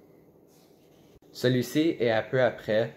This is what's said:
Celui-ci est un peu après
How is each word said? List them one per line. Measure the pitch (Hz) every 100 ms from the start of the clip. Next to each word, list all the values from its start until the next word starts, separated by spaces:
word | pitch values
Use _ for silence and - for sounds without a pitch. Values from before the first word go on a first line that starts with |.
| - - - - _ - _ - _ - - - -
Celui-ci | - 127 127 120 151 160 -
est | 117
un | 110
peu | - 131
après | 120 - - 107 117